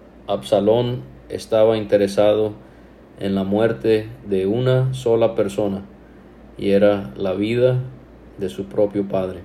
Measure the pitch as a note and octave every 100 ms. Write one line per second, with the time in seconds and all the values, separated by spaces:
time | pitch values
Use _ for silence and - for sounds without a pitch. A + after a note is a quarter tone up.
0 | - - - G2+ - G2+ G2+ A#2 B2 B2+
1 | - - - G2 - A2 A2 A2 G#2 G#2
2 | G2+ G2+ G#2 G#2+ G#2+ G#2 - - - -
3 | - - G2 G2 F#2+ G2+ A2+ C3 A2+ A2
4 | A2 B2 G2+ F#2+ F#2+ A2+ B2+ B2+ C3 -
5 | A#2 A#2 A#2 A2+ G2+ G#2 G#2 G2 - -
6 | - - - - - - G2+ G2 G#2 G2+
7 | G2 - F#2+ F#2+ G#2 A#2+ B2+ B2+ - -
8 | - - - - F#2+ - G2 A2 G#2 G#2
9 | G2 F#2+ F#2 F2+